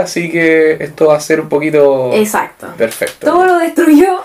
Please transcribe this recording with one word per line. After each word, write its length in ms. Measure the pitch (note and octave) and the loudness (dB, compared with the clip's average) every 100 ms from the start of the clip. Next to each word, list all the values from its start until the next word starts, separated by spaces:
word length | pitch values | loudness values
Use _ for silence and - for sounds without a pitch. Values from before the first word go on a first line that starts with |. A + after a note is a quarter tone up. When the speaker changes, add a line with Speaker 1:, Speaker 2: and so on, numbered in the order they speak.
Speaker 1:
así 300 | F3+ E3+ E3+ | -2 -6 -6
que 480 | E3+ E3 D#3+ D#3 D#3 | -2 0 2 0 -2
esto 280 | D3+ - D#3 | -8 -2 0
va 80 | D3 | 0
a 40 | |
ser 180 | - D#3 | 0 -4
un 120 | D#3 | -2
poquito 600 | D3 D#3 D3+ C#3+ C3+ B2+ | -4 0 2 2 2 0
Speaker 2:
Exacto. 540 | G3+ G#3+ F#3 - - F#2 - | 0 0 -2 -6 -12 -18 -4
Speaker 1:
perfecto. 480 | A3+ - - - D4 | -4 -4 -10 -4 0
Speaker 2:
Todo 140 | F4 | 2
lo 140 | F#4 F4 | 2 2
destruyó 640 | E4 E4 E4 D4 F#4+ F#4 | 0 0 4 6 4 0